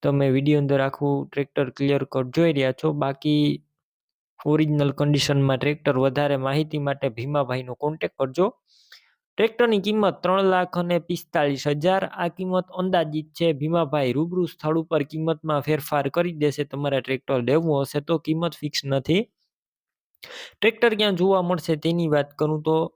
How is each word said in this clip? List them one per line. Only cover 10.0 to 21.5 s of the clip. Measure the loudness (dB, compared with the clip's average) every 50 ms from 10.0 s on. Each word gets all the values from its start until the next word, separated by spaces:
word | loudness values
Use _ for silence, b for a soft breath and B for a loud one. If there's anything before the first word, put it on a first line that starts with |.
| 2 0 0 0 -2
ત્રણ | 0 0 2 2
લાખ | 2 2 2 0 0 -2 -4
અને | -2 0 0 -2
પિસ્તાલીસ | 0 _ -6 -6 -6 _ 0 0 2 2 0 0 -2 -2
હજાર. | -2 0 2 2 2 2 0
આ | -4 -6 -4 -4 -4
કિંમત | -4 -4 -6 -2 -2 -2 -2 _
અંદાજિત | -6 -4 -2 2 2 2 0 0 -2 -6 -8 -8
છે. | _ -2 0 0 0
ભીમાભાઈ | 0 -2 0 0 0 0 0 0 0 0 0
રૂબરૂ | 0 0 -2 -2 -2 -2 -4
સ્થળ | -4 -4 _ -4 -2 0 0
ઉપર | -2 0 0 -2 -2
કિંમતમાં | -2 -6 -4 -2 -2 -4 -4 _ -2 -2 -2
ફેરફાર | 0 0 -2 -2 -2 -2 -2 0 0 0
કરી | 0 0 -2 -2 -2
દેશે. | 0 0 0 0 -2 -6
તમારે | -6 -6 -6 -4 -2 -2 -2
ટ્રેક્ટર | -2 -2 -4 -6 _ -2 -2 0 2
લેવું | 2 2 2 2 2 0 0
હશે | 0 0 -2 -6
તો | -2 0 -2 -2
કિંમત | _ -2 -2 -2 -2 -4 -6
ફિક્સ | -6 -10 -6 -6 -6 -4
નથી. | -2 -2 -2 0 2 0 0 0 _ _ _ _ _ _ _ _ _ _ _ _ _ _ _ _ _ _ _ B B B B B B B B
ટ્રેક્ટર | 0 0 2 4 2 2 2
ક્યાં | 2 0 0 2
જોવા | 2 2 4 4 2
મળશે | 2 0